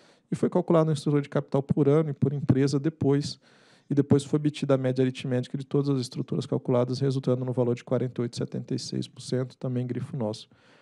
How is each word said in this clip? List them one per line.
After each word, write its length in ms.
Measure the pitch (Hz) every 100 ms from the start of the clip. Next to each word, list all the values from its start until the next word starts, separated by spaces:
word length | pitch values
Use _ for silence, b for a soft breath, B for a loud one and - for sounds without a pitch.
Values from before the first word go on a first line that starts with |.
| b b b
e 40 | -
foi 140 | 240
calculado 400 | 185 175 170 160
uma 40 |
estrutura 280 | 147 156 147
de 80 | 143
capital 340 | 147 - 139
por 240 | 135 - 139
ano 220 | 151 156
e 20 |
por 180 | 139 135
empresa 480 | 143 - 135 139 139
depois, 600 | 151 - 135 143 147 - b b b b b
e 60 | 139
depois 280 | 139 143
foi 140 | - 151
obtida 380 | 147 - 143 135
a 20 |
média 260 | 127 127
aritmética 540 | 131 131 139 123 120 143
de 80 | 131
todas 240 | 143 143
as 120 | 135
estruturas 440 | 120 - 135 156 -
calculadas, 540 | 127 131 123 127 123
resultando 440 | 139 135 127 123
no 80 | 127
valor 240 | 123 120 120
de 80 |
quarenta 380 | - 123 127 123
e 20 |
oito 120 | 117 -
e 20 |
setenta 380 | 131 127 123 127
e 40 |
seis 280 | - 131 127
por 140 | -
cento, 360 | - 127 131 -
também 300 | 135 123 123
grifo 280 | 123 - 139
nosso. 320 | 107 110 - b b b